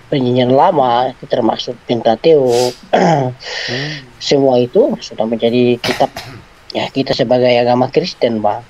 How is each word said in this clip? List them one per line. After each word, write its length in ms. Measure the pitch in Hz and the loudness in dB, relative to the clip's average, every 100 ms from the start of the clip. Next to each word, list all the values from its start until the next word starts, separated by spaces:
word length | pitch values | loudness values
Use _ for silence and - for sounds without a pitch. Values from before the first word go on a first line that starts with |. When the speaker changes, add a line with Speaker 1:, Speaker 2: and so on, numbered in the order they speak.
| - | -6
Speaker 1:
Perjanjian 440 | 147 123 127 123 | -2 0 2 2
Lama, 560 | 135 175 156 127 120 127 | 4 4 2 2 0 -2
itu 140 | - 147 | -6 -4
termasuk 540 | 127 113 - - 120 | -2 0 -2 -8 -12
Pentateuch. 920 | - 117 113 113 165 151 127 120 123 - - | -4 -2 0 2 4 4 4 2 0 -4 -2
<clears throat> 0 | |
Speaker 2:
Hmm. 1040 | - 180 147 127 123 - - - 123 147 147 127 - | 0 2 2 -2 -6 -12 -10 -8 -6 -6 -10 -16 -12
Speaker 1:
Semua 400 | - 143 135 123 | -2 2 4 2
itu 340 | 123 196 285 - | 2 2 0 -2
sudah 260 | - - | -10 -6
menjadi 540 | 110 113 117 123 123 120 | -4 -2 0 2 2 0
kitab, 340 | - - 139 - 120 113 - - - | -2 -2 -4 -4 -18 -20 -20 -20 -10
ya, 160 | 220 214 | -8 -6
kita 260 | 135 131 | -6 -4
sebagai 340 | 135 117 127 123 | -2 0 2 4
agama 380 | 120 123 123 123 | 2 2 2 0
Kristen, 520 | 160 185 - 123 110 | -2 -4 -2 -2 0
Bang. 200 | 104 110 | -2 -4